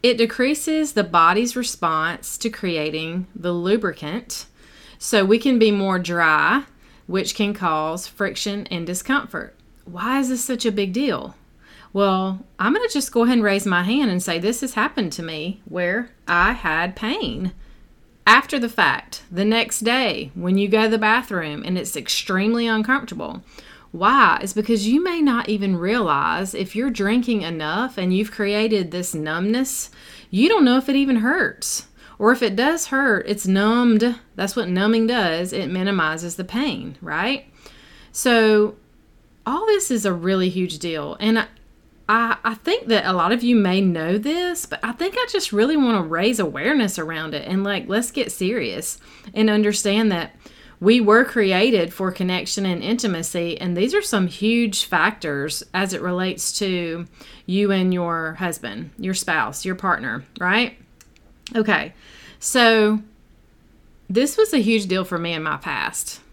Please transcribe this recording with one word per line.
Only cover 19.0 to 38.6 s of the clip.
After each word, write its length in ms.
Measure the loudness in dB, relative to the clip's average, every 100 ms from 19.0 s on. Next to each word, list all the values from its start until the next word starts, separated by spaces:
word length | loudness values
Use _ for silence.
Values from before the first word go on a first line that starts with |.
| -6 -18 -10
the 140 | -2 2
next 360 | 2 0 -2
day 500 | 0 0 0 -4 -8
when 240 | -6 0 2
you 100 | 4
go 160 | 4
to 60 | 4
the 80 | 2
bathroom 680 | 2 0 0 -6 -6 -8 -4
and 120 | -4
it's 180 | -4 -8
extremely 720 | -4 -6 -2 0 2 0 2
uncomfortable. 720 | 0 2 0 -2 -10 -8 -10 -16 -20 -20 -20 -16
Why? 480 | 0 4 6 6 4
It's 120 | -2
because 340 | -4 0 0 2
you 160 | 2
may 180 | 2 2
not 280 | 2 2 -2
even 280 | -2 0 0
realize 800 | 0 0 2 2 2 0 -4 -6
if 200 | -6 -2
you're 140 | -4
drinking 540 | -2 0 2 0 -2
enough 520 | -2 -4 -4 -2 -4 -2
and 160 | 0
you've 200 | 0 0
created 580 | -2 -2 0 2 0 -2
this 240 | -6 -6
numbness, 760 | -6 -4 -2 0 0 -2 -6 -10 -16 -20 -20 -6
you 180 | 2 4
don't 160 | 6 6
know 120 | 4
if 120 | 2
it 60 | 0
even 220 | 2 2
hurts. 680 | 2 0 -2 -4 -8 -8 -10 -20 -20 0
Or 140 | 2
if 100 | 4
it 140 | 2 2
does 320 | 0 0 -2
hurt, 380 | 0 2 0 0
it's 180 | -4 2
numbed. 720 | 2 4 4 4 4 2 -2 -12 -6
That's 200 | -4 -2
what 120 | -2
numbing 380 | 0 2 2 2
does. 480 | 0 0 -2 -4
It 140 | -4 -4
minimizes 720 | -2 0 0 0 -2 -8 -8
the 60 |
pain, 540 | -6 -4 -4 -4 -10 -12
right? 440 | -8 -4 -4 -4 -10 _ -20 -20 -20 -20 -14
So 640 | -2 2 4 6 6